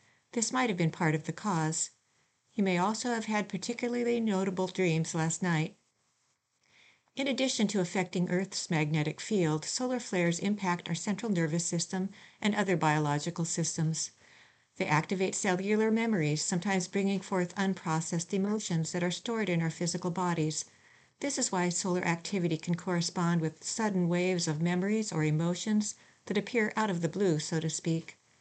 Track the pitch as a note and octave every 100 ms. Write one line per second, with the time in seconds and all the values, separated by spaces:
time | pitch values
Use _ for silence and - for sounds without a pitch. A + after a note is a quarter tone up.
0 | _ _ _ A#3+ A3 B3+ B3 F3+ E3 -
1 | E3 D#3 D#3 D#3 G#3+ E3 D#3 D#3+ - -
2 | _ _ _ _ _ - F#3+ F3 F#3+ A3
3 | B3+ A3+ A3 G#3+ G#3 F#3+ - A#3 A#3+ A#3+
4 | A#3+ A#3+ A3 F#3+ G3 F#3 F#3 - F3+ D#3+
5 | D#3+ E3+ D#3+ - F3+ D#3+ D#3+ - _ _
6 | _ _ _ _ _ _ _ _ - _
7 | _ - C#4 B3 C4 - G#3 G3+ F3 G3+
8 | F3+ F#3+ F3 F3+ F#3+ - - D#3+ D3+ D#3
9 | D3+ - - G#3+ D#3+ D#3 - - B3+ B3
10 | - F#3 E3+ E3+ G3+ G#3 F#3+ F3 - E3+
11 | - G3 A#3 F3+ D#3+ E3+ F3 E3+ - F#3+
12 | F#3+ - - - G#3+ G#3 G3 E3+ D#3 D3+
13 | D3+ D3 E3+ E3+ E3 - D#3+ - D#3+ D#3+
14 | - - - - - _ _ - F#3+ D3+
15 | D#3+ F#3 F#3 - G3+ F3+ G3 G#3+ A3 A3
16 | A3+ G#3 D3+ D3+ - F3 G#3 F#3+ F3+ G3
17 | G3 G3 - F#3 F3 - F#3+ F#3 E3+ D#3+
18 | E3 E3+ - G3 G3+ G#3+ - E3 D#3+ F3+
19 | F3 F3 - A3+ G3+ E3+ E3 - F3 F3
20 | F3 E3+ F3+ E3 D#3 D#3 - - - -
21 | _ - C#4+ C4+ B3 F#3 F3+ E3+ G3 F3+
22 | F3 E3+ - G3+ E3+ D#3+ - E3+ - F3
23 | E3+ - E3+ E3+ D#3+ D#3 - - G#3+ F#3+
24 | F3 F3 F#3 F3+ E3+ D3+ E3+ F3+ G3 A3
25 | G#3+ E3+ D#3 D3+ E3+ F3 A3 G#3+ G#3 -
26 | - _ - G3+ G3 A#3+ G#3+ - G#3+ F3
27 | E3+ F3+ G3 D#3 - D#3+ D#3+ - E3+ E3
28 | - - _ _